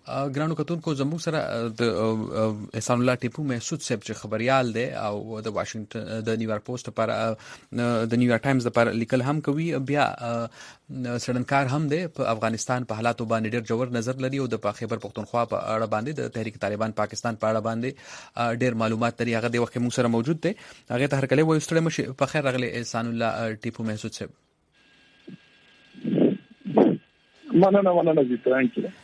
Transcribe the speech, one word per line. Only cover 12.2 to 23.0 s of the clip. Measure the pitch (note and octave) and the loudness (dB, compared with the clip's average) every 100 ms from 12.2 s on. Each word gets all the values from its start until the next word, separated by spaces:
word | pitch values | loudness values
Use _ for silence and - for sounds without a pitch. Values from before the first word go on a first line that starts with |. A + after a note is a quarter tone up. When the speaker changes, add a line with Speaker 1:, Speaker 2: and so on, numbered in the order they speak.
| A#2+ | -2
Speaker 1:
افغانستان | A2+ A2+ A2 - B2 | 0 0 -2 -2 -2
په | B2 | -2
حالاتو | A2 A#2 A#2 | -2 -2 -2
باندې | A2+ A2+ A2 A#2+ | 0 0 0 -2
ډیر | G#2+ | -2
ژور | A2+ B2+ A#2+ | -2 0 -2
نظر | A2+ C3 C3 | -4 -4 -4
لري | C3+ | -2
او | C3 | -2
د | A2+ | -2
پا-، | G#2 G#2 | -2 -4
خیبر | A2+ A2+ | -6 -6
پښتونخوا | G#2 A#2 G#2+ A#2+ | -6 -10 -4 -2
په | A#2 G#2+ G2+ | 0 -2 -2
اړه | A2 A2+ | -2 0
باندې، | G#2+ A#2+ | -2 -2
د | D3 A#2+ | -4 -6
تحریک | A#2 A2 - | -4 -6 -4
طالبان | G2+ G#2 A2 G#2+ | -4 -2 -2 -2
پاکستان | G#2 - A#2+ A2 | -4 -2 -4 -2
په | A2 | 0
اړه | A2 A2 | 0 -2
باندې، | A2+ B2 C3+ - - - - | -4 -4 -8 -16 -18 -14 -4
آه، | A#2 | -2
ډیر | A#2 B2+ | 2 0
معلومات | A2+ A2 A2+ A#2 - | 2 0 2 0 0
لري. | A#2+ | -2
هغه | A2+ A#2 | 0 0
د | A#2+ | 0
وخت | A#2 | 0
کې | - | 0
موږ | A#2+ | -2
سره | A#2 B2 | 2 2
موجود | A#2 A#2 D#3+ | 2 0 0
دی. | E3+ G#3+ - - _ | -2 -4 -12 -20 _
هغه | B2 C#3+ | -2 0
ته | C#3 | 0
هر | C3+ | 2
کله | C3+ | 4
وایو، | D#3+ D#3 | 4 2
ستړی | D3+ D#3+ | 2 0
مه | D#3+ | 0
شئ. | D#3 | -2
په | - C3 C3+ | -4 -2 0
خیر | D#3 | 2
راغلی | C#3 B2+ B2+ | 0 0 -2
احسان | G2 A2+ A#2 | -4 -4 -4